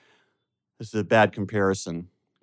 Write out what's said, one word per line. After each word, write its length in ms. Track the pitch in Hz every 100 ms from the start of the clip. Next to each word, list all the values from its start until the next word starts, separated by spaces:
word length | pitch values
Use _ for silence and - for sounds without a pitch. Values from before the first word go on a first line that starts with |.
| _ _ _ _ _ _ _ _
this 80 | 113
is 60 | 110
a 40 |
bad 280 | 95 113 113
comparison, 760 | - 98 107 98 98 - 85 92 _ _ _